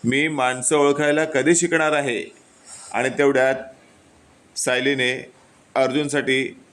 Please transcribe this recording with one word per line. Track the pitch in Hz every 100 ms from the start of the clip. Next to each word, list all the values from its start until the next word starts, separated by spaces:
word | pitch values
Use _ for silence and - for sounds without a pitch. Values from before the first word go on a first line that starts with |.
मी | 117 135 156
माणसं | 147 127 127 123 156
ओळखायला | 143 143 147 147
कधी | 156 139 135
शिकणार | 170 170 165 156
आहे?" | 151 139 110 - - _ _ - - -
आणि | 104 131
तेवढ्यात | 135 143 131 131 131 - - - _ _ _ _ _ _ -
सायलीने | - 127 135 135 123 131 - - _ _ _
अर्जुनसाठी | 135 131 143 147 143 127 131 135 - _